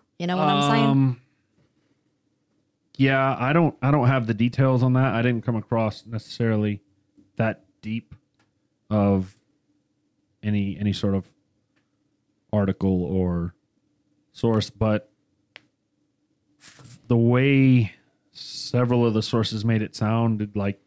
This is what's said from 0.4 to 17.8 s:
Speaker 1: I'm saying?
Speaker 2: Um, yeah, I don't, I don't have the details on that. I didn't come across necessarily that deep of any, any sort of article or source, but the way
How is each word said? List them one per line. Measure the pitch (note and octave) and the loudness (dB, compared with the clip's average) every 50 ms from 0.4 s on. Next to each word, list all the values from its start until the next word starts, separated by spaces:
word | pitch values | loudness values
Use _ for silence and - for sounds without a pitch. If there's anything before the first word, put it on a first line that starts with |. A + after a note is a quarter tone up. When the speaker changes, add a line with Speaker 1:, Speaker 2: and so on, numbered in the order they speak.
| D#3 | 0
Speaker 1:
I'm | D3 D3 C#3+ C#3+ C#3+ | 2 2 2 2 2
saying? | C#3+ C#3+ C#3 | 2 4 4
Speaker 2:
Um, | C#3+ C#3 C3+ C3+ C3 B2 - _ _ _ _ _ _ _ _ _ _ _ _ _ _ _ _ _ _ _ _ _ _ _ _ _ _ _ _ _ _ _ _ _ _ _ | 4 4 4 2 2 0 -4 _ _ _ _ _ _ _ _ _ _ _ _ _ _ _ _ _ _ _ _ _ _ _ _ _ _ _ _ _ _ _ _ _ _ _
yeah, | - C3+ C3+ C3+ C3+ C3+ C3+ C3 - | 0 2 2 2 2 0 0 -2 -2
I | B2 C3 | -2 0
don't, | D3+ E3+ E3+ D3 - - | 2 2 2 0 -2 -2
I | - C#3 | 0 0
don't | C#3+ D3 B2 B2 | 2 2 2 2
have | C3+ C3 A2+ | 2 0 0
the | A2 A2+ | -2 -2
details | G2+ A#2 A#2+ - - C3+ C3 C3 A#2+ | 0 0 -2 2 0 2 2 2 2
on | B2+ B2+ | 2 2
that. | B2+ B2+ C3 C3 - | 2 2 2 0 0
I | A2+ | 0
didn't | A#2 B2 A#2+ A2+ - | 0 0 -2 -2 -4
come | C3 A#2+ | -4 -4
across | A2 - - A#2+ A2+ A2+ G#2+ G#2 - - | -4 -4 -4 -2 -2 -2 -2 -4 -8 -14
necessarily | G#2+ A#2 G#2+ - - - - A#2+ A2+ A2 G#2+ G#2+ G#2 G#2 G2 - _ _ _ _ _ _ - _ _ _ | -10 -10 -10 -10 -12 -6 -4 -2 0 0 0 0 -2 -4 -6 -10 _ _ _ _ _ _ -20 _ _ _
that | - A2+ A2 G#2 - _ _ _ _ | -4 -4 -4 -4 -8 _ _ _ _
deep | - G#2+ A2 A#2 - _ - - _ _ _ _ _ _ _ _ _ _ _ _ _ _ | -12 -10 -10 -10 -10 _ -20 -20 _ _ _ _ _ _ _ _ _ _ _ _ _ _
of | G#2+ G#2+ G2+ G2+ G2 F#2+ F#2+ F#2 - _ _ _ _ _ _ _ _ _ _ _ _ _ _ _ _ _ _ _ _ _ | 0 2 2 2 2 0 -2 -6 -14 _ _ _ _ _ _ _ _ _ _ _ _ _ _ _ _ _ _ _ _ _
any, | - G#2+ G#2 G#2 G2 G2 F2+ E2 | -6 -4 -2 -2 -2 -4 -6 -4
any | G#2 G#2 | -4 -4
sort | F#2+ - - G2+ G2 | -2 -2 -2 -2 -2
of | F#2+ F#2 - _ _ _ _ _ _ _ _ _ _ _ _ _ _ _ _ _ _ _ _ _ _ _ _ | -2 -4 -8 _ _ _ _ _ _ _ _ _ _ _ _ _ _ _ _ _ _ _ _ _ _ _ _
article | - G#2+ G2+ F#2+ F#2 - F#2+ F#2+ F#2+ F2+ F2+ | -2 0 0 0 -2 -2 0 0 0 0 -2
or | - F#2 F#2+ F2+ F2+ F2 E2+ E2+ F2 - _ _ _ _ _ _ _ _ _ _ _ _ _ _ _ | -2 -2 -2 0 0 -2 -4 -4 -6 -10 _ _ _ _ _ _ _ _ _ _ _ _ _ _ _
source, | _ - - A#2 A2+ G#2+ G2+ - | _ -2 0 0 2 0 -2 -4
but | - G2+ A2 A2 G#2+ G#2+ - _ _ _ _ _ _ _ _ _ _ - _ _ _ _ _ _ _ _ _ _ _ _ _ _ _ _ _ _ _ _ - - - - - - - - _ - | -6 -4 -2 0 0 -2 -4 _ _ _ _ _ _ _ _ _ _ -20 _ _ _ _ _ _ _ _ _ _ _ _ _ _ _ _ _ _ _ _ -20 -20 -20 -20 -20 -20 -20 -20 _ -2
the | A#2+ | 0
way | A#2 A#2 A#2 A#2+ B2 C3 C#3 C#3 C3+ C3+ C3 B2+ B2 | 2 2 2 2 2 2 4 4 4 6 6 4 4